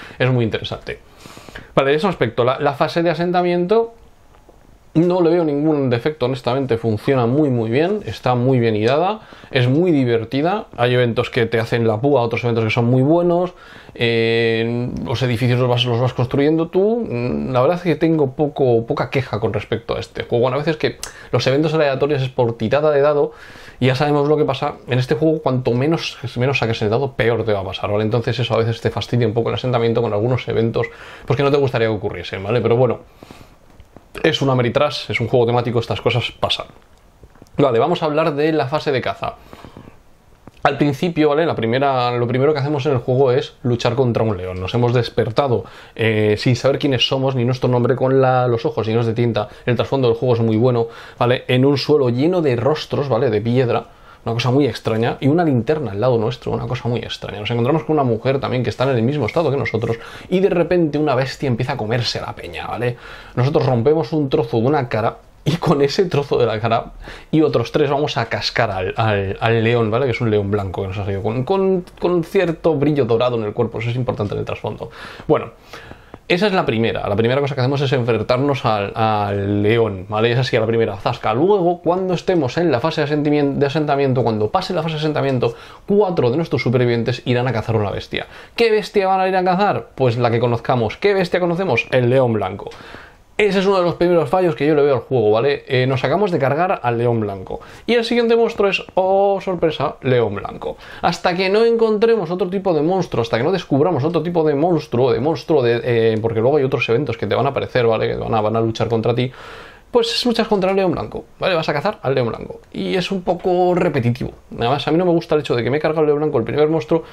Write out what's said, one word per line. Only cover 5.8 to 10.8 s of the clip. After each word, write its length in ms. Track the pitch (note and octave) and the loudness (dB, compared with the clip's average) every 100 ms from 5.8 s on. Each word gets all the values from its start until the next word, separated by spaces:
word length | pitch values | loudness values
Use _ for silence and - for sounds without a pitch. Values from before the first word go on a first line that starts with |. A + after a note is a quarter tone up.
| C3 | 0
defecto, 360 | A#2 D#3 D3+ B2 | 0 -2 -4 -4
honestamente, 520 | C3 - C3 B2+ A2+ | -4 -2 -2 -2 -2
funciona 480 | A2+ G#2+ - C3 A#2 | -2 -2 0 2 2
muy, 240 | C#3 D3 | 2 2
muy 180 | B2 A2+ | 0 0
bien, 320 | B2 E3+ G#3 - | 0 0 -2 -6
está 300 | G2+ B2+ B2 | -6 -2 0
muy 240 | B2 C3 | 2 2
bien 160 | A#2 G#2+ | 2 2
hilada, 440 | A2 C#3+ F3+ G#3+ - - - | 2 2 0 -4 -10 -20 -4
es 180 | C3+ B2 | 0 2
muy 220 | C#3 F#3 | 2 4
divertida, 760 | D3 B2 A#2 A2 C3+ E3 G#3 - | 2 2 0 0 -2 -2 -2 -6
hay 180 | - | -2